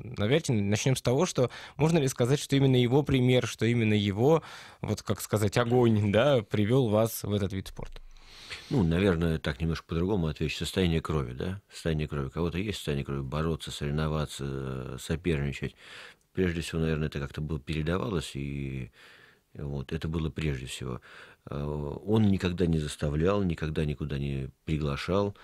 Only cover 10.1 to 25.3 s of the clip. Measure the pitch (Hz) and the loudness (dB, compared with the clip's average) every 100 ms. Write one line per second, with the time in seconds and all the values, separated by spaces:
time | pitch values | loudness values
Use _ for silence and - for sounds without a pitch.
10.1 | 104 80 73 80 - 85 - 92 82 - | 0 0 -2 -4 -4 -4 0 2 2 0
11.1 | 80 62 64 90 95 - - 82 78 76 | -2 -4 -6 -6 -8 -12 -8 -4 -2 -2
12.1 | 73 67 80 85 80 107 98 - 71 69 | -4 -6 -4 -4 -4 -6 -6 -4 -4 -4
13.1 | 69 67 76 80 80 - - 73 73 78 | -6 -4 -4 -2 -4 -6 -8 -4 -2 -2
14.1 | 78 73 - 69 67 65 65 64 64 - | -2 -4 -6 -8 -6 -6 -8 -10 -10 -6
15.1 | 80 90 76 71 67 67 - - - - | -4 0 0 -2 -4 -8 -10 -20 -20 -20
16.1 | - _ - 92 85 80 82 80 78 78 | -20 _ 0 0 0 -4 -2 0 0 -2
17.1 | 73 69 - 78 78 - 78 78 92 123 | -4 -8 -6 -4 -6 -4 -4 0 -2 0
18.1 | 90 - 69 69 69 67 65 60 _ - | -2 -4 -6 -6 -6 -6 -8 -10 _ -20
19.1 | - - _ _ - 71 71 67 80 82 | -20 -20 _ _ -12 -8 -6 -6 -6 -4
20.1 | 80 80 69 78 67 64 - 64 60 - | -2 -2 -2 -2 -2 -6 -8 -8 -8 -12
21.1 | - - - - 69 73 73 73 - 95 | -20 -20 -20 -12 -6 -4 -4 -6 -6 0
22.1 | 110 104 95 90 87 87 80 76 - 76 | 4 6 4 2 2 2 2 0 -4 -2
23.1 | 73 85 104 95 80 78 78 76 73 76 | 2 2 2 0 -2 -2 -2 -2 -2 -4
24.1 | 71 71 69 67 - - 78 73 69 - | -4 -4 -4 -6 -10 -4 -2 -2 -4 0
25.1 | 95 101 | 0 0